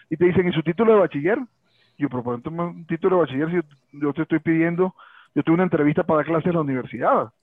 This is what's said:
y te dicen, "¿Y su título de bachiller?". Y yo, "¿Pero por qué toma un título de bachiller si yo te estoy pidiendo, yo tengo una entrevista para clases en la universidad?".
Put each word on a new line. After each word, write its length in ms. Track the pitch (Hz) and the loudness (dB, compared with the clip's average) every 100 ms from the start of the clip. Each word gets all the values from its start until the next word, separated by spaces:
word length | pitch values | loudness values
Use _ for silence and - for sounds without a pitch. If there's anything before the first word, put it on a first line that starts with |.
| _ | _
y 60 | 156 | 0
te 80 | 175 | 2
dicen, 200 | 180 180 | 2 0
"¿Y 60 | |
su 100 | 156 | 0
título 300 | 160 170 226 | -2 0 4
de 80 | 220 | 4
bachiller?". 380 | 175 143 160 240 247 _ _ _ _ - | 4 0 -2 -2 -6 _ _ _ _ -6
Y 60 | |
yo, 80 | 139 | -4
"¿Pero 120 | 123 | -4
por 140 | 120 120 | -6 -6
qué 60 | |
toma 240 | 156 165 170 | -6 -6 -6
un 200 | 175 165 | -8 -8
título 300 | 160 190 185 | -4 0 2
de 60 | |
bachiller 280 | 143 131 160 | 0 -2 -2
si 480 | 175 156 _ _ 147 | -2 -4 _ _ -6
yo 140 | 147 | -4
te 100 | 156 | -4
estoy 180 | 156 160 | -2 -2
pidiendo, 540 | 170 160 165 170 185 - - - _ | 0 0 0 0 -2 -4 -18 -20 _
yo 80 | - | -4
tengo 120 | 160 | 0
una 80 | 170 | 2
entrevista 400 | 185 156 147 151 | 2 2 2 0
para 200 | 175 156 | 0 0
clases 260 | 147 165 175 | 0 -2 0
en 40 | |
la 80 | 170 | -2
universidad?". 720 | 143 131 113 113 170 247 117 - | -2 -4 -6 -4 0 0 -2 -8